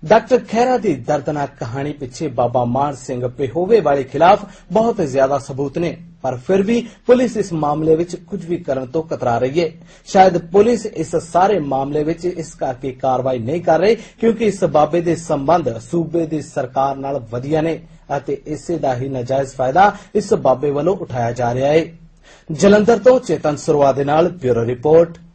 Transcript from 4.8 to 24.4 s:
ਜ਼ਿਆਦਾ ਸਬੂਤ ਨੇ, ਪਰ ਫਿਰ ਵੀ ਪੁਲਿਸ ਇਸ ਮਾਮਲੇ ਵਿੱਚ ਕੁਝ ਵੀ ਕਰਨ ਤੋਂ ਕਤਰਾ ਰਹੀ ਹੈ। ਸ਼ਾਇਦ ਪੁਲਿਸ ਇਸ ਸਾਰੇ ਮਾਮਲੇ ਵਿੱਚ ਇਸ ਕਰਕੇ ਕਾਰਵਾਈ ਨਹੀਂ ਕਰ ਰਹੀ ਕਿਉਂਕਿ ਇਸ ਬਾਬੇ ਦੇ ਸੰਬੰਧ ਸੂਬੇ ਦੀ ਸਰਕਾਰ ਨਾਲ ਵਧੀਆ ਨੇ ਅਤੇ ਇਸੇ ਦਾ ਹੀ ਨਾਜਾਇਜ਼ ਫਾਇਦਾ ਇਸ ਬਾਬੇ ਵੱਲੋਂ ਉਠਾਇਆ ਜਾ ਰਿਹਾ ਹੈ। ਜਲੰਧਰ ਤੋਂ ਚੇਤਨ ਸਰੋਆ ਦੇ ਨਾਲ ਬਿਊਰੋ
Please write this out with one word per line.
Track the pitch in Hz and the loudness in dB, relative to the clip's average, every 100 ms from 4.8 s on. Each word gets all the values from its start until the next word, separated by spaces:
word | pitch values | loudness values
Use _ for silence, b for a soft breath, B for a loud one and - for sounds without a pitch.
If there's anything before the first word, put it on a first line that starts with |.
| 226 233 | 0 0
ਜ਼ਿਆਦਾ | 160 127 135 139 | -2 2 2 0
ਸਬੂਤ | 131 131 143 151 | -4 -6 -6 -4
ਨੇ, | 170 139 - - | -6 -6 -16 -8
ਪਰ | 131 123 | -6 -6
ਫਿਰ | - 190 | -2 0
ਵੀ | 196 233 233 B - | 2 0 -2 B 2
ਪੁਲਿਸ | 247 247 214 | 4 4 -2
ਇਸ | 196 | -4
ਮਾਮਲੇ | 165 156 147 160 160 | -4 -2 -2 2 2
ਵਿੱਚ | 175 165 | 0 -8
ਕੁਝ | - 202 165 | -12 -12 -6
ਵੀ | 170 | -8
ਕਰਨ | 165 131 131 | -4 -6 -4
ਤੋਂ | 160 | -6
ਕਤਰਾ | 160 147 123 117 | -6 -4 -2 0
ਰਹੀ | 127 143 | 0 -2
ਹੈ। | 165 - B B - | -4 -6 B B -2
ਸ਼ਾਇਦ | 196 190 170 | 4 4 4
ਪੁਲਿਸ | - 180 220 240 214 | 0 2 4 2 -4
ਇਸ | - 160 165 | -8 -4 -6
ਸਾਰੇ | - 170 190 202 | -2 2 2 2
ਮਾਮਲੇ | 143 135 139 147 | -2 -4 -2 -2
ਵਿੱਚ | 151 165 180 | -2 -4 -6
ਇਸ | 175 156 | -6 -10
ਕਰਕੇ | - 151 127 135 | -8 -8 -6 -10
ਕਾਰਵਾਈ | 127 135 127 127 127 | -4 -2 0 -2 -4
ਨਹੀਂ | 110 165 | -4 -4
ਕਰ | 170 160 | 0 2
ਰਹੀ | 185 | 4
ਕਿਉਂਕਿ | 226 - _ 226 226 | 0 -2 _ -2 2
ਇਸ | 226 190 | -2 0
ਬਾਬੇ | 175 147 147 170 | 0 2 2 2
ਦੇ | 170 160 | 0 -4
ਸੰਬੰਧ | - 151 139 175 139 113 | -2 -4 2 2 2 -6
ਸੂਬੇ | - 175 160 170 160 | -6 -4 -2 -2 -4
ਦੀ | 156 | -6
ਸਰਕਾਰ | 139 - 127 135 135 139 | -8 -8 -6 -2 -2 -2
ਨਾਲ | 135 143 113 | -6 -6 -6
ਵਧੀਆ | 120 135 156 | -10 -4 -2
ਨੇ | 160 160 - b b 143 | -2 -4 -10 b b -8
ਅਤੇ | 139 139 - | -6 -8 -8
ਇਸੇ | 151 - 170 | -12 -6 -4
ਦਾ | 139 123 | -2 -2
ਹੀ | 135 | -4
ਨਾਜਾਇਜ਼ | 131 120 135 139 | -6 -2 -2 -2
ਫਾਇਦਾ | - 127 160 202 196 B | -2 0 4 4 2 B
ਇਸ | 214 202 | -6 -2
ਬਾਬੇ | 196 131 131 147 | 0 2 0 0
ਵੱਲੋਂ | 143 151 190 | 0 0 -2
ਉਠਾਇਆ | 170 127 117 | -4 -4 -4
ਜਾ | 117 120 | -2 -2
ਰਿਹਾ | 123 139 | 0 2
ਹੈ। | 156 160 - - _ b b b | 2 0 -10 -20 _ b b b
ਜਲੰਧਰ | 151 196 208 214 233 | 2 4 6 6 4
ਤੋਂ | 254 254 | 6 4
ਚੇਤਨ | 254 156 156 147 | 2 -2 -2 -4
ਸਰੋਆ | - 147 139 | 0 2 4
ਦੇ | 131 | 2
ਨਾਲ | 143 151 175 | 2 2 2
ਬਿਊਰੋ | 180 | 0